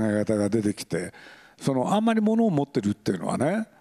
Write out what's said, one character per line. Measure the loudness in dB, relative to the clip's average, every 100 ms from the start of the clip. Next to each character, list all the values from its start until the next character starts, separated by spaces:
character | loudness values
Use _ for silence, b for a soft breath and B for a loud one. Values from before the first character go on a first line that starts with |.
え | 0
方 | 0 0 0
が | 2
出 | 0
て | 0
き | -4 -6
て、 | -6 -6 B B B B B
そ | -2
の、 | 0 0
あ | 2
ん | 2
ま |
り | 2
物 | 2 2 2
を |
持 | 2
っ | 0
て | -2
る | -2
っ | -2
て | -4
い | -4
う |
の | -4
は | -2
ね、 | 0 -2 -4 b